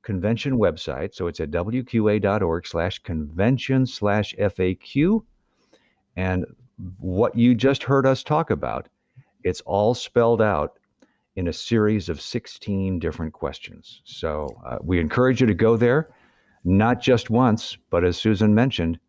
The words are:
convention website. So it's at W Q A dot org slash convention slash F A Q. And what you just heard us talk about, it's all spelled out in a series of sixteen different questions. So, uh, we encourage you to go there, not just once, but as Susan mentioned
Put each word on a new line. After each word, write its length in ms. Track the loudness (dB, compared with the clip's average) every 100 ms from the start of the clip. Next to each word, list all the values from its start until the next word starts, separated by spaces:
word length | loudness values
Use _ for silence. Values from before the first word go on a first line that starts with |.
convention 560 | -6 -4 -2 -2 -2 0
website. 560 | 0 0 -8 -8 -8
So 140 | -6 -8
it's 100 | -6
at 140 | -6
W 320 | -4 -4 -6
Q 240 | -2 0 2
A 100 | 2
dot 240 | 2 0
org 240 | 0 -2 -4
slash 320 | -4 -4 -6
convention 880 | -8 -6 -6 0 0 0 0 0 0
slash 480 | -2 0 0 -2 -2
F 220 | -2 0
A 160 | -2
Q. 500 | -2 -4 0 2 0 _ _ _ _ _ _ _ _ _ -4
And 280 | -2 -2 -4 -12 _ -16 -16 -10
what 380 | -4 0 0 4
you 180 | 4
just 300 | 4 2 0
heard 200 | 0 2
us 200 | 2 0
talk 260 | 0 -2 0
about, 380 | -4 -4 -8 -12 _ _ -20 _ _
it's 160 | -4 -4
all 340 | -4 0 2
spelled 480 | 0 -2 2 2 4
out 360 | 2 2 -2 _ _ _ _ _ _ -6
in 100 | -6
a 60 |
series 560 | -6 0 2 2 0 -2
of 120 | -8
sixteen 800 | -8 -10 -10 -14 -6 -4 -2 -2
different 340 | -4 -6 -10
questions. 680 | -6 -10 -10 -18 -20 -20 -20
So, 440 | -20 -10 -8 -6 -8 -12 -12
uh, 120 | -10
we 160 | -2 0
encourage 420 | 0 2 2 4
you 60 | 2
to 80 |
go 220 | 4 2 4
there, 320 | 4 2 -2 _ _ _ _ _
not 360 | 0 2 4 2
just 300 | 2 2 2
once, 460 | 2 2 2 -4 -14 _
but 120 | 0
as 140 | 2 2
Susan 380 | 0 4 4
mentioned 440 | 4 2 0 -4 -4